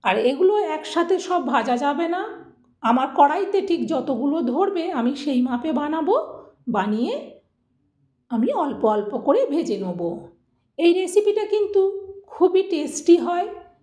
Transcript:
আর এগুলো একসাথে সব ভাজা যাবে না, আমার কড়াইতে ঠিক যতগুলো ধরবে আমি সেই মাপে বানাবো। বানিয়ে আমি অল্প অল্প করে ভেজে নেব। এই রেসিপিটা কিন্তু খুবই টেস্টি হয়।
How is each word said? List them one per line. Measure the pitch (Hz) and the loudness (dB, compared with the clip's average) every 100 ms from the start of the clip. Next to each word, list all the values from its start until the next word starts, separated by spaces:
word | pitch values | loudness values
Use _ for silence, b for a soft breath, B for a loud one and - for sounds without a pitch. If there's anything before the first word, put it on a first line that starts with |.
আর | 196 208 | 0 2
এগুলো | 240 277 370 415 - 208 | 0 4 4 4 0 -4
একসাথে | - 330 339 370 | -2 -2 0 0
সব | - 359 247 | 0 -2 0
ভাজা | 233 226 240 | 0 0 0
যাবে | 285 294 330 | 0 -2 -2
না, | 359 427 - - _ _ _ | -4 -6 -12 -18 _ _ _
আমার | 226 247 269 - | 0 2 0 4
কড়াইতে | 285 330 381 392 | 4 2 -2 -2
ঠিক | - 330 240 | 0 -2 0
যতগুলো | 320 - 233 285 320 | -4 -2 -2 -2 -2
ধরবে | 240 262 392 381 339 | -2 0 0 -2 -4
আমি | 294 240 285 | -2 -2 -2
সেই | 294 254 | -2 0
মাপে | 247 240 320 | 0 -2 -2
বানাবো। | 294 294 320 302 508 622 - - _ - | -2 -2 -2 0 0 -2 -14 -20 _ -4
বানিয়ে | 208 202 214 294 554 - - _ _ _ _ _ _ _ _ _ | -2 0 0 -2 -4 -8 -20 _ _ _ _ _ _ _ _ _
আমি | 226 254 | 0 0
অল্প | 571 294 - 220 | 0 -2 0 2
অল্প | 214 208 254 | 2 -2 -2
করে | - 392 539 | 2 2 2
ভেজে | 294 - 196 | 0 -2 -4
নেব। | 185 170 170 - - _ _ _ _ - | -4 -4 -6 -6 -14 _ _ _ _ 2
এই | 339 | 2
রেসিপিটা | 359 370 392 415 415 415 | 4 2 2 2 0 0
কিন্তু | 415 403 392 381 403 - - - | 0 2 2 2 -2 -12 -18 -18
খুবই | - 359 381 | 2 4 4
টেস্টি | 381 320 294 - - 339 | 0 -4 -4 -2 4 4
হয়। | 349 349 403 - - _ | 4 -2 -4 -8 -18 _